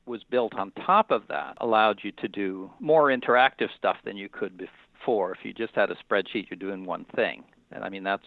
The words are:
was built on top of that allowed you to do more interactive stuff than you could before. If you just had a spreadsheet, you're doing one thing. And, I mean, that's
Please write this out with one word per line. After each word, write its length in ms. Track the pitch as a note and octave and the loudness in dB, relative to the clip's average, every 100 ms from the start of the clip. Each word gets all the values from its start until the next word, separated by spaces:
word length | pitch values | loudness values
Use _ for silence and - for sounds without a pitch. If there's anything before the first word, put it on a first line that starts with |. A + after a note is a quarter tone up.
| - | -12
was 160 | A#2 | -12
built 320 | - B2 A2+ - | -2 -2 0 -4
on 160 | G2 | -8
top 400 | - - G3 G#3+ | -6 2 4 4
of 160 | A#2+ G2 | 0 -2
that 280 | D2 - - | -6 -6 -6
allowed 380 | A#2+ A2 G#2+ G2+ | 0 4 4 2
you 100 | G2+ | -6
to 140 | - G#2 | -8 -8
do 440 | G2+ G2 F#2+ F#2 - | -4 -6 -6 -12 -10
more 300 | D#3+ D#3+ D3 | 4 6 6
interactive 600 | B2+ - B2 C3 - G#2+ - | 2 4 4 4 2 -6 -2
stuff 200 | G2 - | -2 -2
than 140 | - G2 | -6 -10
you 100 | G2 | -12
could 300 | - G2 F2+ | -8 -10 -8
before. 760 | F#2 - _ _ - A2+ F#2 | -16 -16 _ _ -2 0 0
If 120 | F#2 G#2 | -4 -12
you 80 | |
just 220 | G2+ A2+ - | -8 -6 0
had 160 | G2 | 0
a 40 | F2+ | -2
spreadsheet, 540 | - G2+ F#2 A2 F#2+ | -2 -2 0 -6 -6
you're 80 | F2+ | -8
doing 260 | F#2+ G2 | -8 -8
one 220 | F#2 E2 - - | -8 -8 -6 -2
thing. 280 | G2+ - - _ _ | -2 -2 -16 _ _
And, 120 | - | -12
I 60 | G2 | -10
mean, 140 | G2 | -6
that's 220 | F#2+ G2 | -4 -4